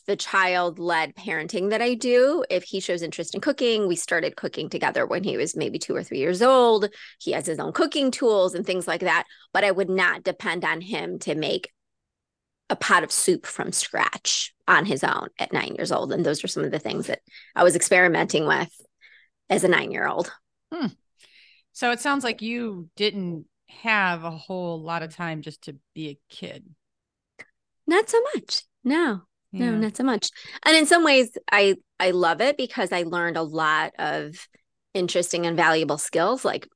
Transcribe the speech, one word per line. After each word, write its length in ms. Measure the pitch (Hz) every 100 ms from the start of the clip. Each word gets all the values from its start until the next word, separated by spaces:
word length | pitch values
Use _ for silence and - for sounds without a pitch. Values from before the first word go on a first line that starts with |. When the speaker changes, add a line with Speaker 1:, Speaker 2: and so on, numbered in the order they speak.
| -
Speaker 1:
the 100 | 196
child-led 1000 | - 196 185 180 175 165 175 165 156 -
parenting 560 | 196 160 160 175 196
that 100 | 214
I 140 | 240 240
do, 500 | 254 247 262 320 -
if 140 | 180
he 160 | - 190
shows 220 | - 175
interest 340 | 165 - 170 202
in 60 |
cooking, 440 | 294 285 240 220 196
we 120 | 165
started 400 | - 170 156 -
cooking 320 | 156 - 156
together 360 | 160 139 - -
when 200 | 170 185
he 100 | 104
was 220 | 151 -
maybe 200 | 143 -
two 160 | - -
or 80 |
three 160 | - 131
years 220 | 147 180
old. 480 | 247 262 240 220 202 - - -
He 120 | -
has 140 | 135 175
his 140 | 151
own 140 | 156
cooking 380 | 165 320 294 262
tools 440 | - 240 208 185 170
and 100 | -
things 220 | 185 175
like 140 | 170
that, 240 | 180 165 - - _
but 140 | 196 202
I 60 |
would 180 | 185 185
not 340 | 190 180 170
depend 400 | 190 - 196 175
on 160 | 165 160
him 400 | 185 190 170 180
to 160 | - 156
make 360 | 151 180 - _ _ _ _ _ _ _ _ _ -
a 80 | -
pot 260 | - 185
of 80 | 151
soup 340 | - - 175 -
from 280 | - -
scratch 800 | - - - - - - - - _ -
on 160 | 170 190
his 180 | 139
own 240 | - - - -
at 140 | -
nine 240 | - - -
years 160 | -
old. 220 | - 135
And 120 | 190 165
those 200 | 151 -
are 40 |
some 140 | -
of 80 | 147
the 80 | -
things 280 | - - -
that 120 | - _ - - -
I 60 |
was 120 | 175 170
experimenting 720 | - 180 180 160 165 151 151
with 220 | 143 165 - - _ _ - _ _ -
as 140 | 180
a 40 | 180
nine-year-old. 640 | 170 - - - 160 - - _ _ -
Speaker 2:
Hmm. 160 | 339 247 - _ _ _ _ _ _ _
So 180 | - 247
it 80 | 240
sounds 240 | 285 277
like 180 | 247 226
you 480 | 220 240 233 185 160 -
didn't 500 | 208 196 180 165 - _ _
have 540 | - 226 214 185 170
a 80 | 165
whole 520 | 160 - 185 175 165
lot 180 | 160 170
of 140 | 160 160
time 260 | 170 156
just 220 | 156 156
to 140 | - 143 _ 160
be 140 | 156
a 100 | 143 _
kid. 360 | - 180 - - 156 _ _ _ _ _ _ - _ _ _ -
Speaker 1:
Not 220 | 359 440
so 120 | 453 523 -
much. 280 | - - - _
No. 400 | 247 311 320 196 _ _ _
No, 140 | 190 240
Speaker 2:
Yeah. 60 |
Speaker 1:
not 260 | 220 220 -
so 60 |
much. 260 | 262 220 - - - - 294
And 100 | 320
in 100 | 302
some 180 | 349
ways, 320 | 320 269 240 - -
I, 240 | 202 202 185 _ -
I 120 | 185
love 300 | 180 170 165
it 140 | 254 285
because 340 | 247 - 190
I 120 | 180
learned 340 | 165 175 170 165
a 60 |
lot 500 | 160 160 156 156 156 -
of 500 | 156 151 151 170 - _ _ _ _
interesting 520 | 196 180 180 175 170 170
and 120 | 170
valuable 400 | 160 160 151 147
skills, 480 | - 160 180 262 151
like 220 | - -